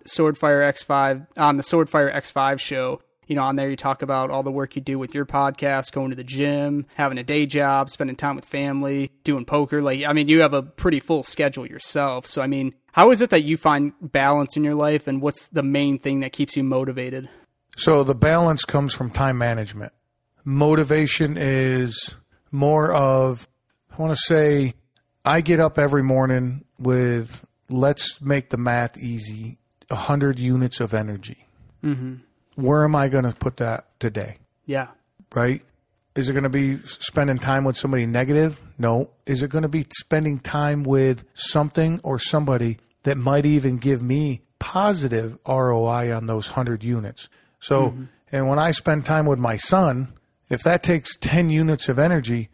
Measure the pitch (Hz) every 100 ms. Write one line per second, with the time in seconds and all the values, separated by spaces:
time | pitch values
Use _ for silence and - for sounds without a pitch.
0 | - - 156 143 151 143 143 139 - 139
1 | 135 135 147 - 147 139 135 170 156 151
2 | 139 143 - - 135 139 - 135 127 135
3 | _ _ _ 143 135 135 139 135 135 135
4 | 135 135 135 139 135 135 135 - 135 135
5 | 127 147 139 143 139 135 143 135 131 143
6 | 131 127 127 135 143 143 143 143 139 -
7 | 143 127 123 147 143 147 143 135 135 -
8 | 135 127 143 139 - 139 139 139 139 139
9 | 135 - - 139 117 147 143 147 143 135
10 | 147 151 147 160 151 139 135 - 185 147
11 | - 160 127 - 147 135 123 - - 151
12 | 139 127 - - 135 139 131 - _ -
13 | 214 233 240 160 147 160 156 143 147 -
14 | 151 143 139 147 139 151 147 147 147 151
15 | - 135 143 - - 160 135 143 143 135
16 | 139 135 131 - 139 147 135 131 131 131
17 | 127 131 131 - _ _ _ - - 151
18 | 135 127 151 165 170 151 - 147 139 -
19 | 123 - 135 127 120 113 104 101 104 _
20 | _ _ _ _ 143 139 147 156 143 156
21 | 151 - 156 147 139 135 131 127 123 113
22 | - - _ _ _ 139 143 151 151 151
23 | 139 131 131 120 - _ _ _ _ -
24 | 160 151 - 160 151 143 131 - _ _
25 | _ _ - 156 156 165 160 156 143 143
26 | 131 131 131 127 127 131 - _ 127 127
27 | 123 120 113 - - _ _ 127 139 143
28 | - - 139 143 131 120 120 120 120 -
29 | 120 117 107 107 113 - _ _ _ -
30 | - 143 143 127 123 127 127 - 113 110
31 | 107 101 92 - _ _ - _ 151 135
32 | 127 127 _ _ _ - 131 147 151 151
33 | 139 135 127 113 131 - 117 113 - _
34 | 117 104 98 - _ _ - 135 127 -
35 | _ _ _ - 120 135 - _ _ _
36 | _ - 131 139 139 135 135 135 - -
37 | - - 139 127 131 135 139 123 135 135
38 | 117 120 131 147 160 151 - - 117 117
39 | 139 _ - 131 143 156 156 160 - -
40 | - 156 156 143 - 147 147 147 139 135
41 | 135 123 - - - 156 147 - 160 165
42 | - 131 - 151 143 127 117 110 _ _
43 | - 139 123 143 147 151 135 127 131 131
44 | 123 139 151 123 - _ - 180 202 185
45 | 139 117 113 117 - 131 127 117 117 120
46 | 120 113 113 110 104 - 123 113 110 120
47 | 104 - - _ _ _ - 139 127 127
48 | 131 _ _ 139 135 143 165 160 - 151
49 | 135 156 156 131 123 107 - 190 170 123
50 | 131 - _ _ _ 123 165 175 - 170
51 | - - - 160 170 156 160 151 - 123
52 | 160 170 117 117 107